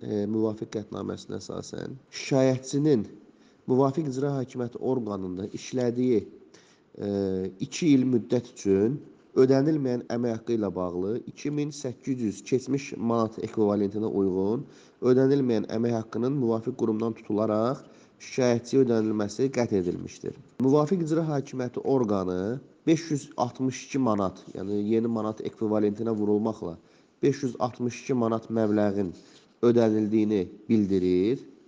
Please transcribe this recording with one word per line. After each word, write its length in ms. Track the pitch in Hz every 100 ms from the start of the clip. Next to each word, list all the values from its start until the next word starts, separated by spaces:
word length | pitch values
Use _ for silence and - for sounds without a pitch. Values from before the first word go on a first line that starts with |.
e, 240 | 110 107 104
müvafiq 460 | 110 110 107 113 110
qətnaməsinə 580 | 104 101 98 95 - 101
əsasən 560 | 98 92 92 - 50 131 _
şikayətçinin 960 | - - 135 131 127 - 143 151 123 98 - - _ _ _ -
müvafiq 400 | 127 139 131 151
icra 240 | 127 143 139
hakimiyyəti 420 | 123 123 120 -
orqanında 640 | 117 131 107 98 92 90 101
işlədiyi, 720 | - - 127 120 120 127 110 - - - - _ _ _ -
e, 80 | 101 101 98 95 95 -
iki 320 | - - 170
il 80 | 135 127
müddət 400 | 120 107 123 - -
üçün 420 | 101 95 110 143 - - _ -
ödənilməyən 720 | 127 135 147 156 131 123 -
əmək 240 | 120 120
haqqı 220 | 110 113 113
ilə 120 | 101
bağlı 460 | 90 90 87 95 117 -
iki 220 | - 151
min 180 | 147 147
səkkiz 500 | 147 131 120 - 127
yüz 120 | 110 98 -
keçmiş 360 | 127 127 139 139 -
manat 380 | 117 117 110 -
ekvivalentinə 640 | 107 - 104 104 101 104 110
uyğun 540 | 98 98 92 98 123 - - - _ 120
ödənilməyən 560 | 127 135 143 127 110 - 110
əmək 160 | 120
haqqının 460 | 113 110 113 123 147
müvafiq 320 | 117 113 120 127
qurumdan 320 | 113 107 113 110
tutularaq 640 | - 104 110 107 117 143 - - - _
şikayətçiyə 600 | - - 123 120 120 139 120
ödənilməsi 640 | 113 107 107 104 - 131
qət 220 | 127 117 101
edilmişdir. 600 | 90 87 90 - - - - -
Müvafiq 380 | 131 147 151 190
icra 200 | 156 160 156
hakimiyyəti 540 | 143 135 131 123 -
orqanı 760 | - 135 110 101 92 90 98 131 - _ -
beş 240 | 160 -
yüz 160 | 143 - -
altmış 460 | 123 123 131 127 -
iki 120 | 139
manat, 420 | 123 104 92 90 -
yəni 240 | - 98 104 104
yeni 220 | 113 117 113
manat 240 | 107 110
ekvivalentinə 720 | - - 110 107 104 104 113 107
vurulmaqla 640 | 104 104 113 107 87 82 _ _ _ _
beş 200 | 143 135
yüz 160 | 131 117
altmış 400 | 120 117 123 120
iki 120 | -
manat 340 | 127 113 113 -
məbləğin 640 | 113 107 104 104 98 92 - - - _ _
ödənildiyini 840 | 120 120 110 107 104 110 107 104 87 - -
bildirir 760 | 113 98 98 90 90 101 139 - -